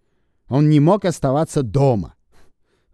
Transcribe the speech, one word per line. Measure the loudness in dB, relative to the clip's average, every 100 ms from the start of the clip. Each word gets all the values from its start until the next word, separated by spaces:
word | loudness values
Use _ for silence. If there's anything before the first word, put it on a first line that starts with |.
| _ _ _ _ -6
Он | 0 2
не | 4
мог | 4 2 -2
оставаться | -4 -2 -2 -2 -4
дома. | -4 -2 0 0 -6 -14 _ -20 -20 _ _ _ _